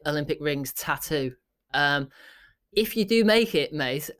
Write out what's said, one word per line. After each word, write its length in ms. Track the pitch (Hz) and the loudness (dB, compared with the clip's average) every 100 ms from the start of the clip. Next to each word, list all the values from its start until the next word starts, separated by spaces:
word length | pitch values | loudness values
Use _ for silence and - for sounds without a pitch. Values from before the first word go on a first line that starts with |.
| 147 | -2
Olympic 320 | 151 143 156 | -4 -2 -2
rings 320 | 147 143 135 | -2 -2 -4
tattoo. 600 | - - 143 - 151 131 - _ _ _ | -6 -4 -4 -2 -2 -4 -8 _ _ _
Um, 360 | 135 143 143 135 - - - - _ _ | 0 2 2 -2 -12 -20 -20 -20 _ _
if 240 | 202 220 226 | -2 0 0
you 80 | 202 | 2
do 200 | 226 214 | 4 6
make 300 | 220 220 170 | 4 4 0
it, 180 | 143 | -2
mate, 360 | 151 127 143 147 | -2 -2 -2 -6